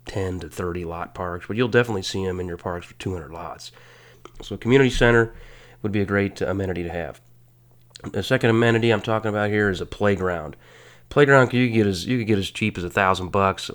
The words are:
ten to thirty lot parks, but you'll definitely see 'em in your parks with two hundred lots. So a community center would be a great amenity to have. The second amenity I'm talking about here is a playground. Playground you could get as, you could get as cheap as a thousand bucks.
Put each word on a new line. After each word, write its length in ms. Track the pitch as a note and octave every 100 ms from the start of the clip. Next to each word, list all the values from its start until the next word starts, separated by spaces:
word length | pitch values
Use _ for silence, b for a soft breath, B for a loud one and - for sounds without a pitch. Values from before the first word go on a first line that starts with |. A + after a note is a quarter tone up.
| -
ten 320 | G#2 F#2+ F#2
to 100 | E2
thirty 340 | - F2+ F2 E2
lot 280 | E2+ E2+
parks, 320 | - F2+ F2 -
but 100 | A2
you'll 120 | B2
definitely 340 | A#2+ A#2 G2+
see 240 | F#2 G2 F#2+
'em 140 | F#2
in 80 | F2+
your 100 | E2+
parks 300 | F#2 F2 -
with 100 | -
two 160 | G2
hundred 180 | F2+ D2+
lots. 400 | E2 E2+ - - B B B B B - -
So 140 | - G2+
a 20 |
community 320 | A2+ C3+ C3
center 460 | - A#2+ A#2 A2 B B B B B
would 80 | G#2+
be 100 | G2+
a 40 | F#2+
great 360 | G2+ G2+ -
amenity 400 | - F#2+ F#2+ F2
to 80 | E2+
have. 320 | E2+ D2 - _ - _ _ _ _ _ - -
The 120 | G#2
second 260 | - C3 A#2
amenity 400 | A2+ A#2 A2+ A#2
I'm 140 | G#2
talking 260 | - A2 G#2+
about 220 | G#2 G#2
here 180 | G#2 G#2
is 120 | F2+
a 40 | E2+
playground. 720 | - G#2 F#2+ F#2 F2 D2+ - B B B B -
Playground 440 | C#3+ C#3+ C#3 A#2+
you 140 | B2 B2
could 80 | A2+
get 100 | G2+
as, 220 | F2+ F#2+
you 100 | B2+
could 80 | G#2+
get 140 | G#2
as 100 | F#2
cheap 260 | - G#2+ F#2
as 80 |
a 60 | F2
thousand 400 | G#2 F#2+ F#2 F2+
bucks. 400 | G2+ G2 F#2+ -